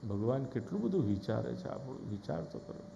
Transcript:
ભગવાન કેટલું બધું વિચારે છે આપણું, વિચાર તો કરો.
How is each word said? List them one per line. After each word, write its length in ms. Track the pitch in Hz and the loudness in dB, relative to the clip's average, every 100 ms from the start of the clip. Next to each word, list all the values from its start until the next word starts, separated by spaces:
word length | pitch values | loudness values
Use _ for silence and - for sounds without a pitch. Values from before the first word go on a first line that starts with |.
| 113 | 0
ભગવાન 360 | 101 110 135 | 2 4 4
કેટલું 380 | 131 120 110 196 | 2 -2 0 0
બધું 240 | 226 190 110 | 4 4 4
વિચારે 480 | 101 - 110 120 | 4 2 0 0
છે 140 | 120 - | -2 -4
આપણું, 420 | - 131 131 - | -6 -6 -6 -4
વિચાર 320 | 104 - - | -6 -2 -2
તો 160 | - - | -2 -8
કરો. 240 | - - - | -8 -10 -10